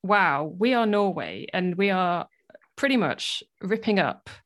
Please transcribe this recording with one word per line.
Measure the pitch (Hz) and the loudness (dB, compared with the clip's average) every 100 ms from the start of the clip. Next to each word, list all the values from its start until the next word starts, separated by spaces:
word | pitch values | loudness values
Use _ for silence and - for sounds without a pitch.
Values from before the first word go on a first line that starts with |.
wow, | 185 208 180 143 | 2 4 4 2
we | 156 180 226 | -4 -2 2
are | 247 220 | 2 2
Norway | 208 202 165 85 92 - | 2 2 -2 -8 -10 -6
and | 185 180 | -2 -2
we | 175 196 | 0 0
are | 185 180 175 - _ _ - _ - | 2 0 -2 -6 _ _ -20 _ -4
pretty | 269 262 | 0 2
much | 160 - - - - _ | 2 -2 -6 -8 -10 _
ripping | 190 220 226 202 | -4 -2 2 2
up | 143 - - - | 2 -2 -14 -20